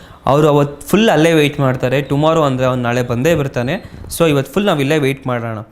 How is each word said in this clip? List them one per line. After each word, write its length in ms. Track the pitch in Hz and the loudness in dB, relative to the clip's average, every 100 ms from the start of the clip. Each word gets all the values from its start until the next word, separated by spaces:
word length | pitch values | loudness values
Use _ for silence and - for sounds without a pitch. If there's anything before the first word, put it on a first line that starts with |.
| - - - | -20 -6 0
ಅವರು 220 | 143 156 | 2 4
ಅವತ್ತು 400 | 143 143 - - | 2 0 -4 -2
ಫುಲ್ 220 | 196 220 | 2 4
ಅಲ್ಲೇ 240 | 151 165 | 4 4
ವೇಟ್ 260 | 160 143 143 | 4 2 0
ಮಾಡ್ತಾರೆ. 420 | 135 127 127 135 | -2 0 -2 -2
ಟುಮಾರೋ 420 | 139 143 156 165 | -2 0 2 2
ಅಂದರೆ 220 | 143 127 127 | 2 0 0
ಅವ್ನು 180 | 127 | 0
ನಾಳೆ 180 | 120 120 | -2 -2
ಬಂದೇ 340 | 123 120 156 156 | -2 -2 -2 -2
ಬರ್ತಾನೆ, 560 | 135 131 123 196 - - - - | -2 -4 -4 -6 -8 -18 -12 -2
so 120 | 170 | 0
ಇವತ್ತು 240 | 139 139 | 2 0
ಫುಲ್ 120 | 196 202 | -2 0
ನಾವು 140 | 151 | 0
ಇಲ್ಲೇ 180 | 135 156 | 0 0
ವೇಟ್ 300 | 135 135 127 | 0 -2 -6
ಮಾಡೋಣ, 300 | 120 117 107 - | -6 -6 -10 -12